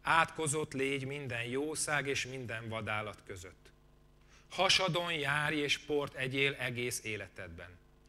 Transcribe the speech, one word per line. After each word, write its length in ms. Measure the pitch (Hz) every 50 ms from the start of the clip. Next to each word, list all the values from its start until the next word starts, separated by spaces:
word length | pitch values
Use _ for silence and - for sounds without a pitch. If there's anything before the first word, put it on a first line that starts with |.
átkozott 680 | - 139 156 165 160 - - - 160 151 143 156 151 151
légy 320 | - 131 135 135 139 139 135
minden 380 | 131 139 147 143 127 123 117
jószág 640 | 120 120 123 135 151 151 156 - - - 151 143 135
és 200 | 139 135 - -
minden 420 | 127 131 135 127 110 117 113 117 113
vadállat 540 | 110 113 107 110 107 107 107 107 92 - -
között. 440 | - 101 92 92 90 - - - - - - - - - - - - - - - - - - - -
Hasadon 640 | - - 180 190 - - 190 185 156 175 175 175
járj 440 | 165 156 139 139 143 151 147 147 156
és 220 | 147 147 139 - -
port 360 | - - 151 143 143 139 -
egyél 400 | 143 131 131 131 139 139 139 139
egész 500 | 139 123 127 123 120 120 123 117 - -
életedben. 680 | 110 107 104 98 90 - - 95 87 82 87 87 87 87 - - - - - -